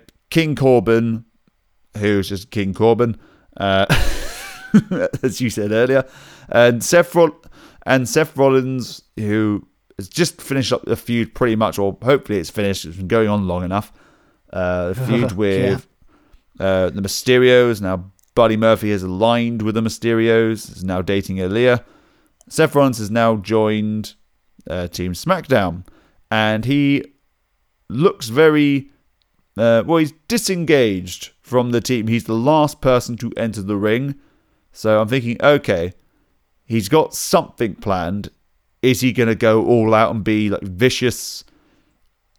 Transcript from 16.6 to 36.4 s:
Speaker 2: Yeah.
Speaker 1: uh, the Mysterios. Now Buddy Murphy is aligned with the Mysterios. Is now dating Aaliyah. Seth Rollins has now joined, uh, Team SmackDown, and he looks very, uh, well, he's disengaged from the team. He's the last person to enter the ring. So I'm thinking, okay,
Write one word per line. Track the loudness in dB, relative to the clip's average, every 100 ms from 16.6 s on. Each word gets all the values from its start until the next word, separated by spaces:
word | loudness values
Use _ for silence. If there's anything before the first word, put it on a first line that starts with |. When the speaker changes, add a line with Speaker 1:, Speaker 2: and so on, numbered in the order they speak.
Speaker 2:
Yeah. | -2
Speaker 1:
uh, | 0 0
the | -4
Mysterios. | -6 -4 2 4 6 6 4 0
Now | -4 -6 -8 _ _ 0
Buddy | 2 4
Murphy | 2 2 0
is | -4
aligned | -4 0 0 2 -2 -4
with | -2
the | -2
Mysterios. | -4 -4 -2 2 2 4 2 -2 -8 -10
Is |
now | -6 -4
dating | -2 -2 -2 -6
Aaliyah. | -2 2 2 0 -4 _ _ _ _ _ -8
Seth | 0 2
Rollins | 4 2 0
has | -4
now | 0 2 0
joined, | 0 0 2 0 -2 -6 -8 -16 _ _ _ _ -10
uh, | -8 -8
Team | -6 -8
SmackDown, | -6 -2 -2 2 2 0 -4 -14 -20 _ _ -4
and | 0 0 0
he | -2 0 2 0 -4 _ _ _ _ _ _ _ -10
looks | -2 -2 -2 -6
very, | 2 4 4 2 0 -6 _ _ _ _ _ _ -2
uh, | 2 2 2
well, | 0
he's | 0 -6 -6
disengaged | -4 -2 -4 2 4 2 -2 -8 -14 -18 _
from | -2 -2 0
the | -2
team. | -2 -4 -2
He's | -4
the | -2
last | -2 2 2 0 0
person | 0 0 -2 -10
to | -8 -6
enter | -6 -6
the | -6 -2
ring. | 0 0 -2 -10 _ _ _ _ _
So | -4 0 2
I'm | 2
thinking, | -2 -2 0
okay, | 4 4 2 -2 -2 -8 _ _ _ _